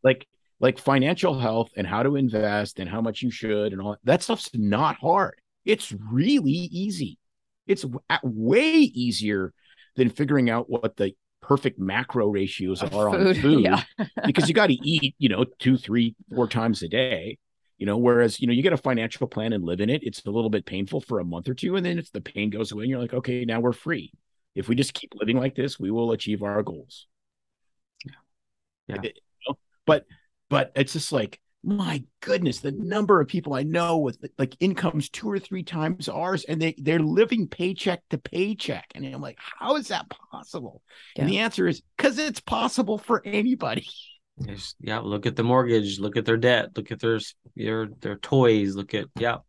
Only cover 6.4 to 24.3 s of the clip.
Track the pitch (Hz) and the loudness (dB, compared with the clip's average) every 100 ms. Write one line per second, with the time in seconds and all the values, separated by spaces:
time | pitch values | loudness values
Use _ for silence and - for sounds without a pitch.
6.4 | 143 165 175 170 202 180 107 - _ _ | 2 0 -4 -6 -6 -4 -8 -10 _ _
7.4 | _ _ - 196 139 120 _ 165 131 110 | _ _ -2 -2 0 -8 _ -2 -2 -2
8.4 | 113 202 311 320 294 123 123 107 107 98 | 2 4 6 6 4 2 -2 0 -2 -2
9.4 | 92 _ _ _ _ - 120 - 143 143 | -4 _ _ _ _ 2 2 2 2 2
10.4 | 120 113 - 117 110 - 98 - _ _ | 2 0 -2 -4 -4 -2 -4 -4 _ _
11.4 | - 139 135 - 95 104 127 123 107 101 | 0 2 2 -2 -2 -2 -2 0 2 2
12.4 | 98 - 92 92 - 104 104 131 190 190 | -2 -2 -4 -2 -2 2 2 4 4 4
13.4 | 135 151 95 - - - 202 - - 156 | 6 6 6 2 -2 -8 -6 -2 0 2
14.4 | 160 214 202 127 143 160 139 - 131 95 | 4 4 4 4 2 0 -2 0 2 2
15.4 | 127 - 127 131 - 117 117 - - 113 | 0 0 2 2 2 0 0 -2 -6 -2
16.4 | 117 117 113 98 85 107 131 92 95 - | 0 2 0 0 0 0 0 -2 -6 -12
17.4 | _ _ _ _ 98 107 120 120 117 - | _ _ _ _ -2 2 6 6 6 4
18.4 | 120 120 165 165 139 120 113 - 123 - | 2 4 4 2 0 0 -2 -4 -4 -2
19.4 | 113 107 85 90 104 151 117 - - 110 | -2 -2 -2 -2 0 0 -4 -8 -4 -2
20.4 | 113 104 - 95 98 151 - 110 87 85 | 0 -2 -4 -8 -4 -6 -4 -4 -4 -6
21.4 | 87 135 175 190 170 87 - 104 - 101 | -8 -6 -2 -2 -2 -4 -6 -12 -10 -4
22.4 | 107 104 107 104 120 131 120 127 127 123 | -4 -2 -6 -4 -4 -2 -2 -4 -4 -4
23.4 | 120 113 123 117 156 147 78 _ _ | -2 0 0 -2 -4 -6 -6 _ _